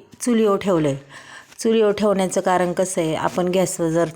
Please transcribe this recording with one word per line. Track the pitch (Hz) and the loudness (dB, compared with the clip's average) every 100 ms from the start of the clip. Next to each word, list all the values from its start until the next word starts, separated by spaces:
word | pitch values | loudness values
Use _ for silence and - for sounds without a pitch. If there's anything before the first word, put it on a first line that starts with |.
| - - | -12 -10
चुलीवर | 247 226 214 196 | -2 2 2 0
ठेवलं | 196 170 151 | 2 0 0
आहे. | 139 - - - - - - | -4 -10 -20 -20 -20 -20 -6
चुलीवर | 226 226 208 | 0 2 2
ठेवण्याचं | 202 208 190 185 190 | 2 2 2 0 0
कारण | 185 180 180 | 0 2 0
कसं | 175 185 - | 0 -2 -2
आहे, | 160 | -2
आपण | 151 - - 180 | -2 -2 -2 0
गॅसवर | 185 180 - 165 | 0 0 -2 -2
जर | 165 160 | 0 -2